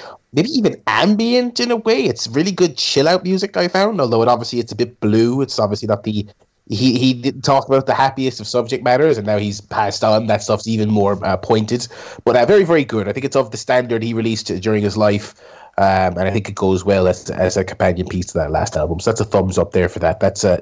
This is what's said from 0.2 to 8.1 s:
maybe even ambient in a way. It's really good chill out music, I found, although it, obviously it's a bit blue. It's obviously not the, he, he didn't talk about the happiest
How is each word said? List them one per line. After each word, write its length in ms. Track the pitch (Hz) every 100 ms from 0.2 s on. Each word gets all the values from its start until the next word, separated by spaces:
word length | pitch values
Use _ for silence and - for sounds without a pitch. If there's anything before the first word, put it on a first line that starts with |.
| _
maybe 160 | 139 214
even 240 | 294 196 120 -
ambient 720 | 110 175 214 233 247 247 240
in 100 | 240
a 60 | 240
way. 280 | 220 254 214
It's 220 | 117 113
really 240 | 123 185
good 260 | 180 175 139
chill 320 | - 143 147
out 140 | 180
music, 340 | 180 190 196 185
I 120 | 180
found, 320 | 190 202 208
although 220 | 127 117
it, 60 | 117
obviously 300 | 120 113 120
it's 140 | 117
a 40 | 107
bit 220 | 113 -
blue. 420 | 107 110 117 131
It's 200 | 135 -
obviously 260 | 107 104 107
not 160 | 104
the, 240 | 113 107 104 _ _ _ _
he, 300 | 104 127 120
he 160 | 131 123
didn't 280 | 127 135
talk 260 | 139 135 131
about 180 | 135 135
the 80 | 117
happiest 460 | 135